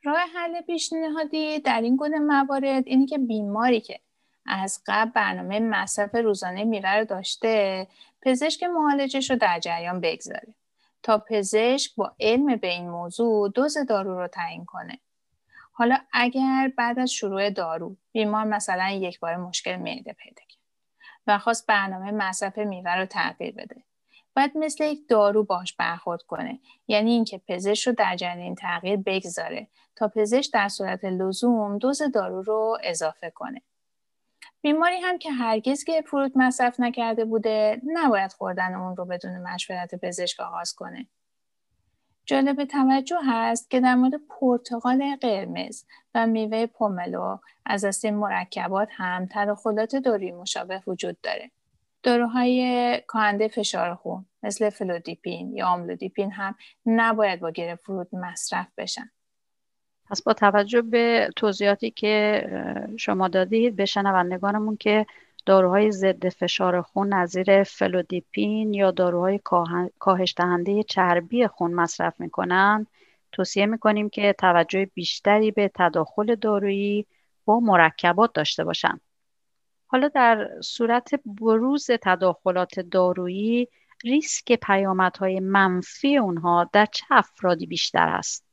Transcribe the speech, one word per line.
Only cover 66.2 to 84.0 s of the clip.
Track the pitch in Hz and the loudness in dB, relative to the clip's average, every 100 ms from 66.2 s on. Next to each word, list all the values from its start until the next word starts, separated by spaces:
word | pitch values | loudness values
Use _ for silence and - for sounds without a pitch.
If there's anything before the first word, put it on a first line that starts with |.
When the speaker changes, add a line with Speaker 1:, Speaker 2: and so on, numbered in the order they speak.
| 185 | -2
Speaker 2:
فشار | - 175 - 185 180 | -2 -2 0 2 0
خون | 170 - 202 | -2 -2 0
نظیر | 196 175 180 185 196 | 2 0 0 6 6
فلودیپین | 196 - 190 180 175 180 - - 208 214 214 | 6 0 0 0 -2 -6 -6 -4 -2 0 -2
یا | 202 190 | 2 2
داروهای | 180 180 175 185 202 | 4 2 2 0 -2
کاه-، | - 180 170 175 180 _ | 0 0 0 -2 -4 _
کاهش | - 185 180 - | 2 2 2 0
دهنده | 175 175 175 202 | 0 0 0 0
چربی | 214 - 180 175 170 240 226 | 0 2 4 2 2 0 0
خون | - 170 | 0 -2
مصرف | 175 170 - 170 - | 0 0 0 -4 -4
می‌کنن، | 175 - 180 180 196 214 214 _ _ _ _ | -8 -4 0 4 4 4 -2 _ _ _ _
توصیه | - 180 202 202 | -4 -2 2 0
می‌کنیم | 226 220 208 208 | 2 2 2 0
که | - 202 196 | 0 2 4
توجه | 190 175 165 190 196 | 6 6 4 2 -2
بیشتری | - 170 - - 208 214 | -4 -6 -2 4 4 4
به | 208 202 - | 2 0 2
تداخل | 180 170 160 - 208 233 | 2 2 -2 -2 0 0
دارویی | 220 208 202 196 202 208 208 _ _ _ - | 2 0 0 0 0 -2 -4 _ _ _ 2
با | 220 | 2
مرکبات | 233 185 160 - 175 175 233 | 6 8 8 6 0 4 2
داشته | - 151 - | 2 -4 -2
باشن. | 165 170 - - _ _ _ _ _ _ _ _ _ | -4 0 0 -2 _ _ _ _ _ _ _ _ _
حالا | 254 285 | 0 2
در | 285 240 220 208 - | 4 4 4 0 -8
صورت | - - 233 240 247 285 226 | -12 -4 0 0 0 -6 -6
بروز | 202 226 220 247 285 - 233 | -4 2 2 2 -2 0 0
تداخلات | 202 180 185 165 190 180 180 - | 2 2 2 0 -2 0 -2 -4
دارویی، | 175 185 185 180 180 190 214 233 247 _ _ _ | -2 2 2 2 -4 -2 0 0 0 _ _ _